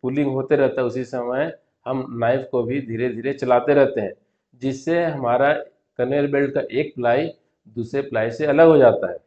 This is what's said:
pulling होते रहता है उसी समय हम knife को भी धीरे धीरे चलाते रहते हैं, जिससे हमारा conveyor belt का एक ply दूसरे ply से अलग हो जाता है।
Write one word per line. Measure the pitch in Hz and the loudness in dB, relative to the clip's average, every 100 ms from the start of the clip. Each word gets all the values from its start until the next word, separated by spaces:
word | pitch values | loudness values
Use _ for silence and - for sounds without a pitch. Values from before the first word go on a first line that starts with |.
pulling | 131 139 139 | -4 -2 -2
होते | 131 135 147 | -2 0 2
रहता | 135 - | 2 0
है | 123 | -4
उसी | 123 123 | -4 -8
समय | 131 120 127 160 - _ _ - | -8 -6 -4 -4 -8 _ _ -8
हम | 131 127 117 | -6 -6 -4
knife | 117 131 131 | 0 0 -2
को | 123 | -4
भी | 117 135 | -2 -4
धीरे | 123 113 123 | -6 -4 -4
धीरे | 113 123 139 | -4 -6 -6
चलाते | 123 123 139 | 0 2 4
रहते | 143 127 - | 2 4 0
हैं, | 101 - _ _ _ 123 | -6 -8 _ _ _ _
जिससे | 131 135 - 170 | -8 -6 -2 -2
हमारा | 170 139 123 120 139 151 - _ _ - | -2 -4 -2 2 2 0 -4 _ _ -6
conveyor | 123 139 143 | -2 0 0
belt | 139 139 | 0 0
का | 147 - | -2 -4
एक | 123 151 - | -4 -4 -2
ply | 120 123 160 - _ _ _ 110 | 0 0 -2 -8 _ _ _ -10
दूसरे | 117 139 | -6 -6
ply | 139 113 113 | -4 -2 -4
से | 117 151 | -2 0
अलग | 143 165 | 6 8
हो | 151 | 10
जाता | 123 110 92 | 8 6 -2
है। | 87 | -8